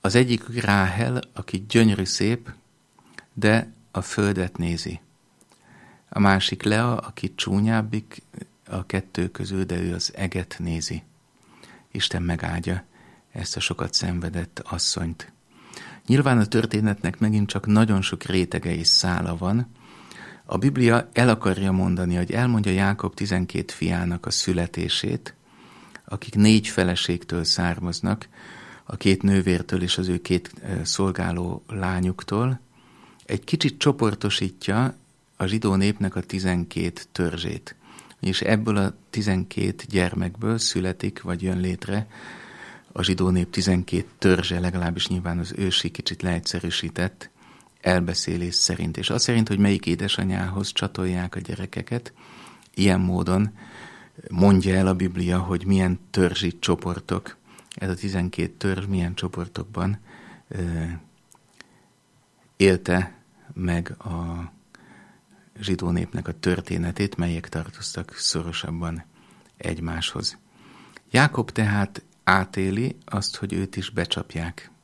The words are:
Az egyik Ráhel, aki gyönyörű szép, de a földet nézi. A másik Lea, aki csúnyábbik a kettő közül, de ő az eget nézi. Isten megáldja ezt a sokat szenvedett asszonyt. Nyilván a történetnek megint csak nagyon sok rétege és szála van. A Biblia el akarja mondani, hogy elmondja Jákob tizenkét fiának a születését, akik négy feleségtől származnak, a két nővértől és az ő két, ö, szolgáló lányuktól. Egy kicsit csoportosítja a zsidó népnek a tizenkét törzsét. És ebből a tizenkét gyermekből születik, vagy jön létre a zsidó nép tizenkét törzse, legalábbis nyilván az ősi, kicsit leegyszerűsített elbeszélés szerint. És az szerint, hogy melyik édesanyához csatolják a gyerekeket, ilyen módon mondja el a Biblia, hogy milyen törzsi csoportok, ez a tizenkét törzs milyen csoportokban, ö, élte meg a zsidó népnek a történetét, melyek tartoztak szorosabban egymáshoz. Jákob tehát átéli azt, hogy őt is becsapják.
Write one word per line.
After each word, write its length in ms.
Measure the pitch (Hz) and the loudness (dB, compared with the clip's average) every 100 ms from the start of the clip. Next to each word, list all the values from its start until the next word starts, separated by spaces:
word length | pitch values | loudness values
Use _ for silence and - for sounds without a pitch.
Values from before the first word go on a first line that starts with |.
Az 120 | 101 110 | 6 4
egyik 460 | 127 117 - 117 | 6 2 -2 -2
Ráhel, 600 | 107 101 95 92 123 123 - | 4 4 4 2 0 -2 -6
aki 320 | - 104 92 107 | -12 -8 -8 2
gyönyörű 340 | 117 113 98 | 6 6 4
szép, 480 | 92 - 101 120 - - _ _ _ _ _ - _ | 0 0 0 -2 -6 -18 _ _ _ _ _ -20 _
de 400 | - 107 113 - - _ | 0 4 4 2 -12 _
a 100 | 95 | -8
földet 560 | - - 101 92 87 - | -4 0 0 2 -2 -2
nézi. 420 | 85 85 - 87 _ _ _ _ _ _ _ - - - _ | -4 -2 -6 -12 _ _ _ _ _ _ _ -20 -20 -20 _
A 100 | - | 2
másik 440 | 101 98 - - | 4 4 2 -2
Lea, 340 | 104 107 120 117 | 0 2 2 -2
aki 380 | - - - - | -6 -8 -8 -4
csúnyábbik 880 | - 98 107 113 110 113 - - _ - - _ - | 0 2 2 2 0 -4 -8 -20 _ -18 -18 _ -10
a 160 | 98 - | -8 -4
kettő 420 | 95 - - 90 | -4 -4 -4 -4
közül, 360 | - 92 95 | -4 -6 -4
de 180 | 90 87 | -2 -2
ő 120 | 90 | -4
az 180 | 87 - - | -4 -6 -4
eget 400 | 95 92 90 - | -4 -4 -8 -8
nézi. 440 | 87 82 80 82 - _ _ _ _ - - - _ | -4 -4 -4 -8 -10 _ _ _ _ -20 -20 -20 _
Isten 320 | - - 90 | -4 -2 -2
megáldja 600 | 87 85 85 85 85 90 - _ - - _ | -2 -2 -2 -4 -2 -4 -6 _ -20 -20 _
ezt 240 | - 98 - | -10 -8 -4
a 40 | |
sokat 340 | - 85 - | -4 -4 -2
szenvedett 680 | - 92 87 87 87 85 - | -2 0 -2 -2 -4 -6 -10
asszonyt. 720 | - 87 - - 85 82 - _ _ - - - - - - | -8 -4 -2 -2 -4 -6 -14 _ _ -20 -20 -18 -18 -20 2
Nyilván 320 | 131 139 123 | 4 6 6
a 80 | 107 | 6
történetnek 760 | 113 110 107 107 101 85 - | 4 2 2 2 2 -2 0
megint 280 | 107 107 101 | 2 2 2
csak 180 | 98 104 | -2 4
nagyon 360 | 107 110 98 | 6 6 4
sok 220 | 95 92 | 0 -4
rétege 520 | - 92 90 85 87 82 | 0 2 2 0 -2 0
és 120 | 82 | 4
szála 500 | - 90 87 87 85 | 4 4 0 0 -2
van. 300 | 90 110 120 - - - - - - - - | 2 2 0 -8 -20 -20 -20 -18 -18 -20 -4
A 120 | 87 | 0
Biblia 520 | 127 139 120 117 - | 0 4 4 4 2
el 160 | - 123 | 4 4
akarja 420 | 110 101 95 95 | 4 2 0 2
mondani, 440 | 92 92 90 90 87 | 2 2 2 0 0
hogy 160 | 90 | 0
elmondja 400 | 110 123 113 101 | 0 2 2 2
Jákob 420 | 95 98 104 104 | 2 2 2 -4
tizenkét 580 | - 101 92 90 - - | -4 -2 0 -2 -4 -6
fiának 540 | - 87 87 87 85 - | -4 -2 0 -2 -4 -4
a 60 | |
születését, 1040 | - - 90 87 - 87 - - - - - _ - - - - - - | -2 0 0 -2 -4 -2 -2 0 -2 -6 -20 _ -20 -20 -20 -20 -20 -10
akik 300 | 104 - 101 | -10 -4 4
négy 320 | 104 110 104 | 8 8 4
feleségtől 760 | - 90 90 - 87 - 85 | 2 2 2 0 -2 -2 -2
származnak, 840 | 82 - 87 85 90 85 90 107 - - - - - - | 0 2 0 0 -4 -4 -2 -2 -4 -20 -20 -20 -20 -20
a 120 | - 104 | -14 0
két 260 | 98 95 | 2 4
nővértől 600 | 98 98 92 87 - 92 | 4 4 4 2 0 -2
és 160 | 90 - | 0 -2
az 100 | 90 | 0
ő 140 | 87 | -2
két, 320 | - 90 - - | 0 -2 -2 -14
ö, 200 | - 87 | -8 -6
szolgáló 800 | 82 - 98 90 87 87 87 90 - | -4 0 0 0 -2 -2 -4 -6 -8
lányuktól. 920 | 104 92 92 90 92 - 101 123 127 - _ - - - - - | -6 -2 0 0 -2 -4 0 0 -2 -8 _ -20 -20 -20 -20 -6
Egy 180 | - | -6
kicsit 340 | - 160 139 - | -2 0 0 2
csoportosítja 1160 | 147 139 110 101 101 - 95 - - 104 131 - _ _ _ _ | 2 4 0 0 -2 -2 -4 -4 -2 0 0 -4 _ _ _ _
a 80 | 92 | -2
zsidó 300 | 110 113 95 | 0 2 4
népnek 400 | 98 104 98 95 | 4 2 -2 -4
a 60 | |
tizenkét 840 | - 95 92 90 85 - 85 - - | -6 -4 0 0 -2 -4 -4 -6 -14
törzsét. 640 | - 87 85 80 80 - - - - - - | -2 -2 -2 -6 -8 -10 -20 -20 -20 -20 -6
És 220 | 92 95 | -2 -2
ebből 360 | - 107 110 104 | 2 2 2 0
a 160 | 98 - _ | 0 -4 _
tizenkét 760 | - 104 92 92 - 98 107 - | -4 0 0 -2 -2 -2 -4 -4
gyermekből 680 | 95 87 - 92 95 110 117 | 0 0 0 -4 -4 -2 -2
születik, 640 | - 95 92 92 98 - | -2 -2 -2 -2 -6 -6
vagy 200 | 87 87 | -6 -4
jön 180 | 92 90 | -2 -2
létre 480 | 92 90 - 101 110 - - - - - - - _ | -2 -4 -4 -4 -4 -12 -18 -18 -20 -20 -20 -20 _
a 120 | - | -4
zsidó 260 | 90 92 92 | 0 2 2
nép 200 | 92 87 | 2 0
tizenkét 580 | - 92 90 87 90 - - | 0 2 2 2 -4 -4 0
törzse, 420 | 98 90 85 87 | 4 4 2 0
legalábbis 480 | 90 90 85 85 - | -2 0 -2 -2 -2
nyilván 320 | 90 87 85 | -2 -2 -2
az 140 | 87 - | -4 -2
ősi, 340 | 95 90 - | 0 0 -2
kicsit 320 | - - 90 | -4 -6 -2
leegyszerűsített 1080 | 92 87 - 87 85 - 85 82 90 - - _ - - - _ | -2 -2 -2 -4 -4 -4 -4 -2 -2 -4 -20 _ -20 -20 -20 _
elbeszélés 720 | 90 90 87 92 - 87 87 87 | 2 2 2 -2 -2 -4 -2 0
szerint. 420 | - 87 85 80 | 0 0 -2 -4
És 120 | - | -2
az 140 | - | 0
szerint, 240 | - 117 110 | 2 4 4
hogy 120 | 101 | 4
melyik 260 | 101 98 - | 4 4 2
édesanyához 840 | 90 98 - 95 92 92 95 98 | 0 0 0 0 0 -2 -2 -4
csatolják 640 | - 101 - 92 90 90 - | -2 -4 -2 -2 -2 -2 -6
a 40 | |
gyerekeket, 760 | 90 90 95 - - 120 - - - - - - - | -8 -8 -8 -8 -6 -6 -8 -20 -20 -20 -20 -20 -14
ilyen 260 | - 98 92 | 2 4 4
módon 580 | 90 90 90 95 107 - - - - - - - - | 2 0 2 2 2 -2 -20 -18 -20 -20 -20 -20 -8
mondja 460 | 87 98 95 95 92 | 4 6 8 6 4
el 120 | 95 | 4
a 80 | 92 | 2
Biblia, 440 | 95 90 90 90 | 0 0 0 0
hogy 260 | 87 90 95 | 0 -2 2
milyen 340 | 98 92 90 - | 2 4 0 -2
törzsi 500 | - 90 87 95 - | 2 2 2 -4 -4
csoportok, 800 | - 85 87 87 - 92 - - _ - - - | -2 0 -2 -8 -4 -6 -6 -20 _ -20 -20 -10
ez 140 | 98 | -6
a 60 | 90 | -4
tizenkét 560 | 101 95 90 - 87 | -4 -2 -4 -2 -6
törzs 340 | - 101 92 98 | -2 -4 -2 -2
milyen 300 | 95 87 92 | -2 -2 -4
csoportokban, 840 | 90 - 87 - - - 92 107 - - - - _ | -8 -8 -10 -10 -10 -4 -2 -4 -8 -20 -20 -20 _
ö, 360 | - 87 82 82 82 - _ _ _ _ _ - _ _ _ _ _ _ _ _ _ | -6 -4 -4 -6 -8 -14 _ _ _ _ _ -20 _ _ _ _ _ _ _ _ _
élte 580 | 98 90 - 90 92 - _ _ - | 6 6 2 0 0 -6 _ _ -18
meg 420 | - 90 85 85 - | -6 -2 -2 -2 -10
a 520 | - 85 85 85 87 - _ - - - - _ _ _ _ - | -8 -6 -6 -8 -10 -14 _ -20 -20 -20 -20 _ _ _ _ -12
zsidó 280 | 98 90 87 | -4 -2 0
népnek 380 | 85 85 85 85 | 0 -2 -6 -6
a 120 | - | -4
történetét, 800 | 92 90 92 90 87 85 101 - | 0 0 -2 -4 -2 -2 -4 -2
melyek 320 | 85 82 - | -2 -2 -6
tartoztak 640 | 82 82 - - - 85 | -8 -8 -10 -10 -10 -12
szorosabban 920 | - - - 85 82 - 82 85 82 - _ - - _ _ | -6 -4 -2 -4 -6 -6 -6 -6 -8 -12 _ -20 -20 _ _
egymáshoz. 800 | 85 80 82 82 82 - - - _ _ - - - - _ | -6 -4 -6 -4 -6 -4 -6 -8 _ _ -20 -20 -20 -20 _
Jákob 400 | 127 143 - 113 | 4 4 2 -4
tehát 520 | - 107 104 98 - - _ | 0 0 2 -2 -6 -20 _
átéli 720 | - 95 92 - 95 98 131 - - | 2 4 2 -2 -2 0 -2 -6 -6
azt, 300 | 101 - - | -4 -4 -6
hogy 180 | 98 | -4
őt 220 | 85 95 - | -4 -4 -6
is 140 | 92 | -6
becsapják. 800 | 90 87 - - 80 82 - - _ | -4 -4 -4 -6 -6 -8 -10 -18 _